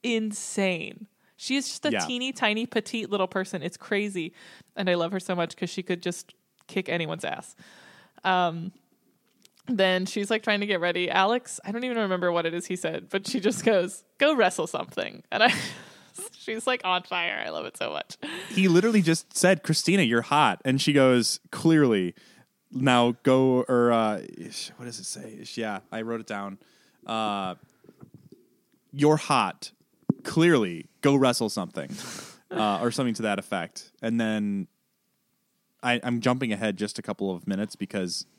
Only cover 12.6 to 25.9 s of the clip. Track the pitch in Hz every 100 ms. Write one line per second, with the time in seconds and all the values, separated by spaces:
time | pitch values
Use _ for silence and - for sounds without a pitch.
12.6 | 170 180 160 165 175 196 196 247 196 -
13.6 | 226 202 180 - _ _ 285 285 185 -
14.6 | 156 - - - - - _ - 233 -
15.6 | - - - - _ - 403 - - 220
16.6 | 254 247 185 180 - 180 170 - - 78
17.6 | - - - 76 - - 294 339 381 202
18.6 | 190 170 220 220 165 165 - - 180 180
19.6 | - 156 - 196 127 117 - 147 131 90
20.6 | 131 135 151 143 131 123 110 - _ -
21.6 | 165 160 135 104 87 - - _ _ _
22.6 | _ 131 135 123 120 117 - 131 131 127
23.6 | 123 123 120 117 110 104 - - - -
24.6 | - - 123 110 92 107 - - 110 -
25.6 | 110 95 _